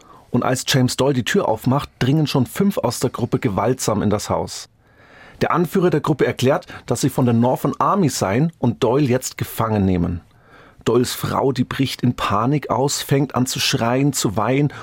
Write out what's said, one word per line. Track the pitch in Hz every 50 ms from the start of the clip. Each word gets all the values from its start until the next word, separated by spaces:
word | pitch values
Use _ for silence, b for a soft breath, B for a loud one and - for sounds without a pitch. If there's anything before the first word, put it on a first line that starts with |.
| B B B B B B
und | - 123 -
als | 120 131 127 -
James | - - 135 127 123 -
Doyle | - 127 139
die | 147 123 117
Tür | - - 202 -
aufmacht, | - 110 110 - 127 127 143 - - _ _
dringen | 131 123 147 160 151
schon | 135 - 143 120
fünf | - - - 202 202 - -
aus | - 120 123 -
der | - 123
Gruppe | - - 113 113 - 127
gewaltsam | - 120 98 98 101 117 131 - - - 107 98
in | 80 104
das | 95 104 - -
Haus. | 92 82 90 98 - - - - _ B B B B B B B B B B B B -
Der | - -
Anführer | 120 156 180 156 - 196 170 180
der | 156 151
Gruppe | - - 156 - 156
erklärt, | 131 110 - 123 127 151 185 - B B B B
dass | - 123 -
sie | - 135
von | - - 131
der | 120 117
Northern | 113 117 123 127 - - 147 - -
Army | 135 151 180 202 180 131
seien | - - - 92 98 123 156 170 - _
und | - 120 107 -
Doyle | 131 113 120 143 151
jetzt | 120 120 127 - - -
gefangen | - 113 - - - 117 110 107 107 95
nehmen. | 95 92 90 87 90 90 85 - B B B B B B B B B B B -
Doyles | - 113 123 123 -
Frau, | - - - - - 95 113 139
die | 131 127 123
bricht | - - - 135 127 - -
in | - 123 123
Panik | - - - 104 101 113 127 147 147 - -
aus, | 101 117 135 147 - -
fängt | - - 143 139 147 135 -
an | 120 127
zu | 131 - 139
schreien, | - - - 127 117 117 123 131 139 147 -
zu | - - 123 95 110
weinen | 104 117 131 139 147 139 B B